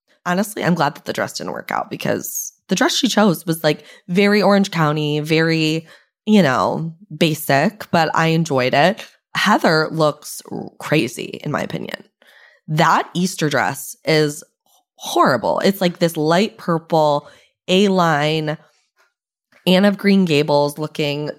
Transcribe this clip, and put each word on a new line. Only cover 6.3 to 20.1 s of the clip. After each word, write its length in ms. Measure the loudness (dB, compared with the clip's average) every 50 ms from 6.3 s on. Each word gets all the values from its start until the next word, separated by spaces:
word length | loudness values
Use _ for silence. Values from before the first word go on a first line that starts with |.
| 4 6 6
know, 520 | 4 4 2 2 0 0 -2 -4 -6 -8 -12 -18 -14 -4
basic, 760 | 0 0 0 0 -2 -2 0 0 2 2 0 -2 -6 -12 -2
but 240 | 0 0 0 2 0
I 120 | 0 2
enjoyed 480 | 2 2 0 0 0 0 0 0 0 2
it. 300 | 4 2 2 2 -2 -8 -20 _ _ _ _ -6
Heather 540 | -2 0 2 2 2 2 2 2 2 0 -2
looks 500 | -2 0 0 0 0 -2 -10 -16 -16 -16 -14 -14 -12 -12 -12 -12 _ -14
crazy, 600 | -6 -2 0 0 0 -2 -4 -10 -12 -12 -12 -12 -10
in 80 | -6
my 120 | -6 -6 -6
opinion. 420 | -6 -8 -10 -10 -10 -12 -14 -14 _ _ _ _ _ _ _ _ _ _ _ _ -6
That 420 | -2 0 2 2 2 0 -2 -4 -4
Easter 360 | -4 -4 -4 -2 -2 -4 -2
dress 480 | 0 0 -2 -2 -4 -6 -12 -16 -16 _ -2
is 400 | 0 2 2 2 0 -2 -8 -16 _ _ _ _ _ _ _ _ _ _
horrible. 640 | _ -12 -6 0 2 2 2 2 0 0 -2 -2 0 2
It's, 160 | 0 0 0
like, 180 | -2 -4 -2 0
this 180 | -2 -2 -2
light 420 | -2 0 0 2 0 0 -2 -4 -10
purple 680 | -6 -4 -4 -4 -4 -2 0 0 2 2 0 -2 -4 -8 -20 _ _ _ _ _ _
A-line 920 | -2 0 2 2 2 2 2 2 2 0 0 0 0 -2 -2 -2 -4 -6 -8 _ _ _ _ _ _ _ _ _ _ _ _ _ _ _ _ _ _ _ _ 0
Anne 180 | 2 4 4 4
of 140 | 4 2 2
Green 260 | 2 2